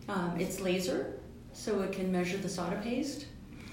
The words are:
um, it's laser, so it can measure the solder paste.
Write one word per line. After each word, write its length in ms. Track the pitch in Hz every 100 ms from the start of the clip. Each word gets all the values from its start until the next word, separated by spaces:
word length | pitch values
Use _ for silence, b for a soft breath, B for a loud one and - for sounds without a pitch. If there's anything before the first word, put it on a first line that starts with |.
| -
um, 280 | 196 175 170
it's 220 | 180 -
laser, 580 | 185 185 - 180 - - - - -
so 300 | - - 202
it 100 | 180
can 180 | 185 185
measure 240 | 180 175 190
the 100 | 180
solder 320 | - 175 208
paste. 440 | 233 247 - - - - - B B